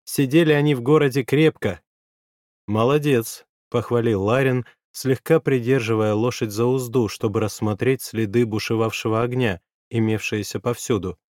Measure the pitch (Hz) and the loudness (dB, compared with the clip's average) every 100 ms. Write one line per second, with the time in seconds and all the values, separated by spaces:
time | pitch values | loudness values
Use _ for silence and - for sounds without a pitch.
0 | - - 135 151 160 147 147 135 120 151 | -8 -2 2 4 4 4 2 0 2 2
1 | 143 131 127 135 156 - 110 87 _ _ | 2 0 0 2 2 2 -4 -6 _ _
2 | _ _ _ _ _ _ - 107 117 147 | _ _ _ _ _ _ -4 0 2 2
3 | 147 127 113 - - _ _ 120 117 120 | 2 2 0 -8 -20 _ _ -4 0 0
4 | 113 101 98 127 135 127 120 _ _ - | 2 2 2 2 2 0 -4 _ _ -8
5 | 131 127 - 160 156 135 117 135 110 110 | -2 -2 2 0 2 0 2 0 2 0
6 | 107 107 120 - 117 104 120 131 123 120 | 2 2 0 -2 -4 -2 0 0 -2 0
7 | 107 - 113 107 107 - 107 104 123 131 | -2 -2 -2 0 -2 -2 -4 -2 0 -2
8 | - 110 110 113 120 104 - 113 113 - | -4 -4 -2 0 0 -2 -2 -2 -2 -2
9 | 117 110 123 123 120 90 _ _ _ 117 | -2 -2 -2 -2 -2 -2 _ _ _ -2
10 | 110 107 - 107 101 104 120 120 - 113 | 0 0 -2 -6 -6 -6 -6 -6 -2 -2
11 | 92 87 _ | -2 -8 _